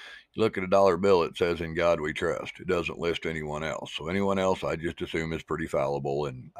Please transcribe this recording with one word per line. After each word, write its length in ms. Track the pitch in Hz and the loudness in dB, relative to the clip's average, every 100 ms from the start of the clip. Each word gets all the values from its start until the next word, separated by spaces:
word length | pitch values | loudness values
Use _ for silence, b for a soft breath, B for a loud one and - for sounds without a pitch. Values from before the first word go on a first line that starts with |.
| B B B - | B B B 0
look 200 | 110 - | 0 0
at 80 | |
a 40 | 92 | 2
dollar 280 | 98 98 85 | 6 6 6
bill, 280 | 101 92 | 6 6
it 120 | 80 - | 4 2
says, 240 | 87 85 | 0 0
"In 140 | 82 | -2
God 260 | 82 85 85 | 0 2 2
we 120 | 78 | 0
trust." 480 | 76 85 69 - - | -2 -2 -2 -6 -10
It 80 | 85 | -2
doesn't 300 | 87 76 - | 0 0 -2
list 280 | 85 80 82 | -2 -2 -2
anyone 380 | 80 76 76 | -4 -4 -4
else. 280 | 78 - - | -4 -6 -8
So 140 | - 76 | -8 -4
anyone 300 | 98 98 98 | 0 2 2
else, 240 | 95 92 | 2 2
I 140 | 71 80 | 0 -2
just 260 | 80 - | -4 -6
assume, 300 | 87 85 80 | -4 -2 -2
is 100 | 80 | -4
pretty 240 | - 78 80 | -4 -4 -2
fallible, 600 | 80 69 71 71 69 71 | 0 0 -2 -2 -2 -4
and 240 | 64 - - | -6 -14 -10